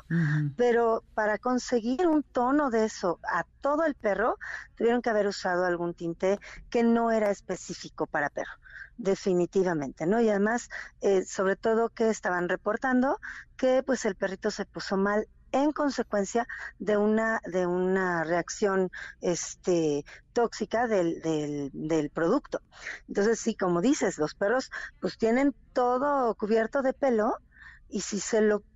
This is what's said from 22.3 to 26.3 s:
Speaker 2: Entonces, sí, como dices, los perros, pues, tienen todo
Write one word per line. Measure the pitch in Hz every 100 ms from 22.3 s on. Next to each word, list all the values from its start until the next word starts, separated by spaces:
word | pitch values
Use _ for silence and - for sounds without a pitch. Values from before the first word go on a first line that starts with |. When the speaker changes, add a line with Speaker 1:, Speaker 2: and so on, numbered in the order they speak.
| 262 - - - - - - -
Speaker 2:
Entonces, | - 202 226
sí, | -
como | 214 190 170
dices, | 196 302 214 -
los | 151
perros, | - 202 247 - - - -
pues, | 180 -
tienen | 220 240 285 - -
todo | - 247 247 285 285 240